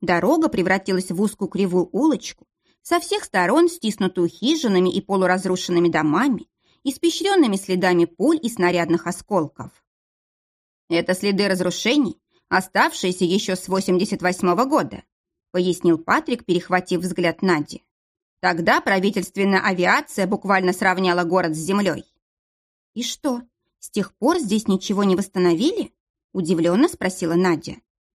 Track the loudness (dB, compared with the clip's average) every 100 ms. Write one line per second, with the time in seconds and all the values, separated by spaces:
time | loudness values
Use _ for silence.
0 | -2 0 2 2 2 0 0 0 0 -2
1 | -2 -2 -2 -2 -6 -2 0 0 0 0
2 | 2 0 -4 -16 _ _ _ _ -2 -2
3 | 0 -6 -2 0 2 4 2 0 -4 -2
4 | -2 0 -2 0 -2 0 2 2 2 0
5 | -2 0 2 0 -2 -4 0 2 2 2
6 | 2 2 0 -2 -6 _ _ _ -8 -2
7 | -2 0 2 4 4 0 -2 0 2 2
8 | 2 0 0 0 -2 -2 0 0 0 0
9 | -2 -10 -4 -2 -2 -8 -18 -20 _ _
10 | _ _ _ _ _ _ _ _ -4 -2
11 | 0 -2 0 0 0 0 -2 -2 0 2
12 | 0 -4 _ _ -4 -2 0 0 0 0
13 | -4 0 0 0 -2 -6 -4 -2 0 0
14 | 0 -2 -2 0 0 0 2 0 -2 -8
15 | -20 _ _ _ _ -2 -2 0 2 2
16 | 2 0 0 -4 -2 -2 0 -2 0 -2
17 | -2 -2 -2 0 0 0 -2 -12 _ _
18 | _ _ _ _ -2 0 2 2 2 0
19 | 0 -2 -4 -2 0 2 0 0 2 0
20 | -2 -4 -2 -2 0 0 0 0 0 0
21 | 0 0 0 0 0 -2 -2 0 0 -2
22 | -8 _ _ _ _ _ _ _ _ -10
23 | -8 -4 -4 -4 -8 _ _ _ -8 -6
24 | -6 -2 0 2 0 0 0 0 0 0
25 | 2 0 -2 0 2 2 0 -2 -6 _
26 | _ _ _ -4 -2 0 2 2 2 0
27 | -6 -4 -2 2 2 0 -4 -16 _ _
28 | _